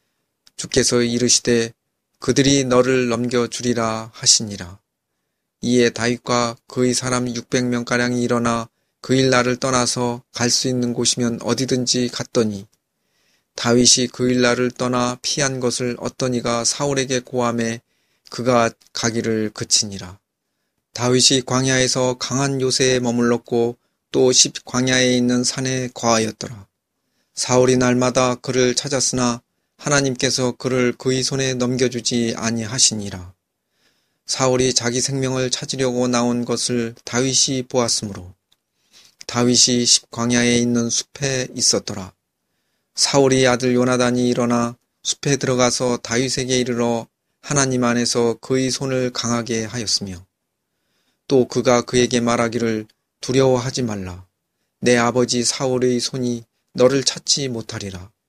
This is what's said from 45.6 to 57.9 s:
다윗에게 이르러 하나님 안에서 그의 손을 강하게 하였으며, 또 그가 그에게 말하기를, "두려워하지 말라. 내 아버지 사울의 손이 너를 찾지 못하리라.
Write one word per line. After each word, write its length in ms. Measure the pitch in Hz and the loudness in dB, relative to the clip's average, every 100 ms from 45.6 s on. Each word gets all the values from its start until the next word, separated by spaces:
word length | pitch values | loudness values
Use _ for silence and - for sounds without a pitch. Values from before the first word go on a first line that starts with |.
| 123 - 127 120 | 2 2 -2 -4
다윗에게 600 | - 117 131 123 127 127 | -2 -2 -2 -2 -2 0
이르러 500 | 123 120 120 117 110 _ _ _ | 0 0 0 -2 -6 _ _ _
하나님 420 | - 147 135 127 | -4 0 0 0
안에서 540 | 123 120 117 127 117 113 | 0 0 0 0 0 -2
그의 320 | - 131 131 | -2 -2 -2
손을 400 | 123 135 131 127 | -4 -4 -2 -4
강하게 540 | 123 117 117 113 113 110 | -4 -2 -2 -2 -6 -6
하였으며, 600 | 120 104 - 95 90 92 _ _ _ _ _ _ _ _ _ - | -6 -4 -4 -4 -10 -16 _ _ _ _ _ _ _ _ _ 0
또 200 | 135 123 | 2 2
그가 340 | 127 123 120 | 0 2 2
그에게 400 | 113 123 120 120 | 2 0 2 2
말하기를, 640 | 117 117 117 113 117 110 107 _ _ _ | 2 0 0 -2 -2 -4 -6 _ _ _
"두려워하지 640 | - 127 135 127 120 131 | -2 2 4 2 0 -4
말라. 440 | 120 104 92 90 92 _ _ _ _ _ | -4 -4 -8 -12 -18 _ _ _ _ _
내 160 | 120 120 | 2 4
아버지 460 | 117 123 123 123 | 2 2 0 0
사울의 560 | 117 - 135 127 127 123 | -2 -2 -2 0 0 0
손이 440 | - 135 123 117 113 _ _ | -2 -4 -4 -6 -10 _ _
너를 300 | 127 127 139 | 2 4 4
찾지 460 | 131 - - - 139 | -2 -4 -2 -2 -2
못하리라. 600 | 113 110 113 101 | -6 -8 -10 -10